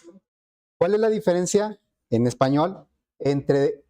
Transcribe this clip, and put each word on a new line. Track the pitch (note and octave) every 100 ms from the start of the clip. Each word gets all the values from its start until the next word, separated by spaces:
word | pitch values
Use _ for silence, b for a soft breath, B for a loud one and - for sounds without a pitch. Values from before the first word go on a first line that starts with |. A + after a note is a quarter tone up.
| E4+ - _ _ _ _ _ -
¿Cuál | F3 G#3
es |
la | A3
diferencia | A3 - F3 F3+ G3+ G#3+ G#3 _ _ -
en | A2+ A#2+
español | A#2 C3+ C#3+ E3+ F#3+ - _ _ -
entre | C#3 C#3+ C#3 C#3 D3 - -